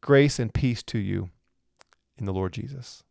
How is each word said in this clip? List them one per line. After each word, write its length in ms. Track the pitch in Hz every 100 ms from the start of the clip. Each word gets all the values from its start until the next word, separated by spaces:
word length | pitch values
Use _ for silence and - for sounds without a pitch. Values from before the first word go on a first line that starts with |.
grace 380 | - 139 143 -
and 140 | 117
peace 300 | - 135 117
to 160 | - 113
you 320 | 98 95 92 _ _ _ _ _ - _ _ -
in 80 | 98
the 60 |
Lord 200 | 92 95
Jesus. 500 | 107 - 139 120 - _